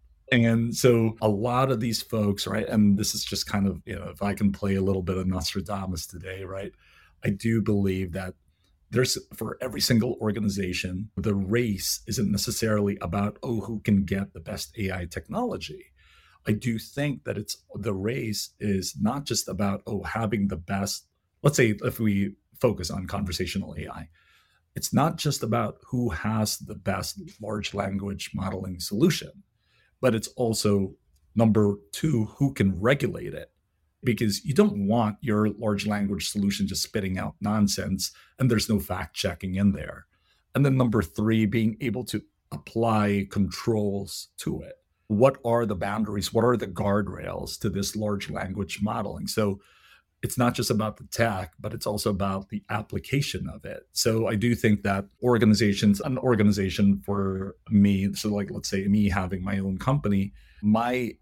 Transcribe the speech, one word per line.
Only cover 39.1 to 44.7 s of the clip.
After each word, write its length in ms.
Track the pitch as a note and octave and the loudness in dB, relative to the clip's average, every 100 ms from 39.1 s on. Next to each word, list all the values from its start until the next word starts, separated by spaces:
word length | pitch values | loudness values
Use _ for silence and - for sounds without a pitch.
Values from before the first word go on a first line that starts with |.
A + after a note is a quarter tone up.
| - | -4
checking 400 | G2 E2+ F#2 F#2 | -4 -4 -4 2
in 160 | G2+ | 2
there. 340 | - - - - _ _ _ _ | 2 -4 -12 -18 _ _ _ _
And 100 | B2+ | 2
then 140 | C#3 C3 | 4 4
number 240 | B2 A2 | 4 2
three, 460 | F#2 - G#2+ A2+ G#2+ | 0 0 2 4 2
being 300 | A#2 A2 A2 | 2 0 0
able 220 | C3 B2+ | -4 -4
to 180 | A2+ G#2+ - _ _ | -4 -6 -8 _ _
apply 760 | - - A2+ A2+ A2 G#2 G2+ F#2+ | -14 -8 -2 2 2 2 2 0
controls 960 | - F#2+ - - A2 G#2 G2 G2 - - - | 0 -2 -2 -2 0 0 -4 -6 -12 -14 -10
to 220 | - - | -8 -6
it. 140 | - | -8